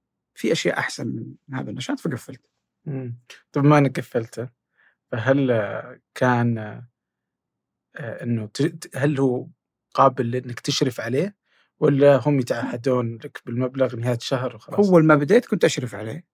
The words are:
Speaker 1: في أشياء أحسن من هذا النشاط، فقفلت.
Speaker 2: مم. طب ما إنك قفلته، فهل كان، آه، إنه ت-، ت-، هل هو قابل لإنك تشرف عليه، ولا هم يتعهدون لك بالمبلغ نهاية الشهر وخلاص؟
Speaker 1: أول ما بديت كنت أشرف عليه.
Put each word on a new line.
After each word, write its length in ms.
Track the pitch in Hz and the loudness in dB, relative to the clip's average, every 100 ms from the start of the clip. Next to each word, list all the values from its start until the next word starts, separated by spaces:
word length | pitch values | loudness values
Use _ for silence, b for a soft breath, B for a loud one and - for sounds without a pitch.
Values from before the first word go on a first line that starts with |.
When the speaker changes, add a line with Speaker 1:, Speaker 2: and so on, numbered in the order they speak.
| _ _ _ | _ _ _
Speaker 1:
في 180 | - - | -6 -2
أشياء 280 | 165 - - | 0 0 -2
أحسن 280 | - - 123 | -4 -6 -6
من 480 | 123 123 - - 135 | -8 -10 -16 -10 -8
هذا 140 | 131 | -8
النشاط، 300 | 131 - 285 | -8 -6 -6
فقفلت. 500 | 170 123 - 123 _ _ _ _ 160 | -4 -6 -10 -18 _ _ _ _ -10
Speaker 2:
مم. 340 | 131 127 120 - B _ | -8 -8 -12 -18 B _
طب 120 | 147 | 2
ما 140 | 139 151 | 6 6
إنك 220 | 139 - | 4 0
قفلته، 500 | 123 120 117 - 120 _ _ _ _ _ _ | -4 -6 -6 -8 -12 _ _ _ _ _ _
فهل 360 | 120 113 139 131 117 104 110 123 - _ - | -4 0 2 2 2 0 -6 -10 -20 _ -2
كان، 420 | 127 120 120 113 | 2 2 2 -2
آه، 300 | 107 113 123 _ _ _ _ _ _ _ _ _ _ - | -6 -14 -18 _ _ _ _ _ _ _ _ _ _ -14
إنه 520 | 120 - 120 117 107 | -12 -8 -4 -4 -4
ت-، 140 | - | -2
ت-، 360 | 156 170 - 131 | -2 -4 -12 -4
هل 220 | 147 135 | -2 0
هو 280 | 135 123 165 - _ _ _ | 0 -2 -8 -18 _ _ _
قابل 380 | - 135 127 117 | 2 4 2 -2
لإنك 280 | 127 127 120 | -4 -8 -8
تشرف 400 | - 139 139 - | -6 -2 -2 -2
عليه، 360 | 113 131 196 - _ _ _ _ | -4 -4 -4 -8 _ _ _ _
ولا 360 | 151 139 143 135 | 0 6 6 6
هم 240 | 147 143 | 4 0
يتعهدون 760 | 120 120 131 123 131 127 117 113 | 0 -4 -4 -4 -2 0 -2 -8
لك 260 | - - - | -14 -16 -8
بالمبلغ 500 | 120 127 135 127 120 | -4 -4 -2 -2 -2
نهاية 220 | 120 117 | -4 -4
الشهر 380 | - 127 127 - | -2 -4 -4 -8
وخلاص؟ 340 | - - 202 | -4 2 6
Speaker 1:
أول 160 | 175 156 | 6 8
ما 100 | 147 | 6
بديت 300 | 143 226 - | 6 2 2
كنت 200 | 214 156 | 2 2
أشرف 300 | - 123 101 | 0 -6 -8
عليه. 320 | 110 156 - | -10 -10 -14